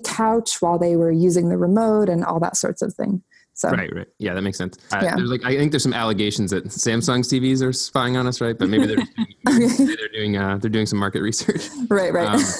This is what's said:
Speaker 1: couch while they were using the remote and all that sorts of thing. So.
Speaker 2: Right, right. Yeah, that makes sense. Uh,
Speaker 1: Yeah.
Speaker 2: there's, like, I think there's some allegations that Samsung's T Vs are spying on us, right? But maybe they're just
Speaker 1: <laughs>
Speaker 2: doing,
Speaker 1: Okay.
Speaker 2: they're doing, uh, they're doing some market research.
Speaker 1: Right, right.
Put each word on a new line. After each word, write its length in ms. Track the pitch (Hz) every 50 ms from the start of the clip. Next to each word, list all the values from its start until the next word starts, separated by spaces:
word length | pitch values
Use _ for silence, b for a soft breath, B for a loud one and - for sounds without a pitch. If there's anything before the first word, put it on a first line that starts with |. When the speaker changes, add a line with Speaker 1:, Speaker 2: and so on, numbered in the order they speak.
| 226
Speaker 1:
couch 560 | - - - 220 220 220 233 226 - - -
while 160 | - 170 170 170
they 180 | 175 175 170
were 160 | 165 165 165
using 380 | 165 160 170 185 170 180 170 170
the 80 | 180 180
remote 500 | 175 175 190 214 226 220 214 214 208 196
and 160 | 175 170 170
all 160 | 165 165 165
that 160 | 170 175 -
sorts 280 | - - - 170 - -
of 100 | - -
thing. 300 | - - - 202 180 - b b b b b _
So. 120 | - - -
Speaker 2:
Right, 260 | - - 92 - 90
right. 140 | 90 92 - _ _
Yeah, 140 | 107 101 90
that 60 | 95
makes 160 | 95 101 92 -
sense. 200 | 90 90 - - - -
Uh, 120 | - 101 98
Speaker 1:
Yeah. 120 | 92 - -
Speaker 2:
there's, 120 | - 120
like, 140 | 127 123 -
I 140 | 123 135 139
think 160 | 147 151 147
there's 100 | 139 -
some 80 | 131
allegations 600 | 120 120 117 113 107 95 107 104 101 - 107 90
that 160 | 98 92 - 107
Samsung's 600 | - - - 120 113 117 123 135 127 123 123 -
T 120 | 135 131
Vs 220 | 123 131 131 131
are 120 | 131 127 127
spying 420 | - - - - 135 123 120 127
on 100 | 127 127
us, 140 | 123 123 -
right? 180 | 120 117 113 117
But 120 | - -
maybe 160 | - - 262
they're 100 | 214 -
just 200 | - 226 - -
Speaker 1:
<laughs> 300 | - 220 - - _ -
Speaker 2:
doing, 180 | - 294 233 240
Speaker 1:
Okay. 200 | 240 233 - 277
Speaker 2:
they're 220 | 269 320 - 110 107 -
doing, 240 | - 208 208 202 -
uh, 200 | - 98 98 101
they're 120 | 101 113
doing 160 | 107 110 110
some 140 | 104 - 101
market 220 | 98 98 - 90
research. 460 | 98 107 117 - - - - 160 - - 311 285 254 220
Speaker 1:
Right, 240 | 208 202 185 170 -
right. 280 | 175 170 170 208 262 277 - - -